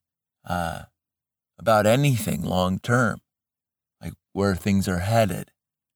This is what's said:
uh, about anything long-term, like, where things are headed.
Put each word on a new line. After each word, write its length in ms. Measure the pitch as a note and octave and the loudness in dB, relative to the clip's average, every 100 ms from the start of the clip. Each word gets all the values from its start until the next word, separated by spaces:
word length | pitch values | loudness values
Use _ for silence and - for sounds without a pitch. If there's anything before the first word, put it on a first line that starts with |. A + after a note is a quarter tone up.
| _ _ _ _ | _ _ _ _
uh, 420 | - F2 E2 G1+ - _ _ _ _ _ _ - | -8 -6 -6 -8 -14 _ _ _ _ _ _ -6
about 280 | A#2 G#2+ G#2 | 2 4 4
anything 560 | B2+ D3 A#2 G#2 - | 4 2 0 -2 -4
long-term, 800 | F#2+ F#2 F2+ F#2 - B2 A2+ - _ _ _ _ _ _ _ _ | -2 0 0 -2 0 0 0 -4 _ _ _ _ _ _ _ _
like, 140 | E2+ - _ | -16 -16 _
where 220 | F#2 G2+ | -2 0
things 340 | F#2 G#2+ G2 F#2+ | 0 0 0 0
are 100 | F2 | -2
headed. 540 | F#2+ A#2 G2+ G2+ - _ _ _ _ | 0 2 2 -2 -12 _ _ _ _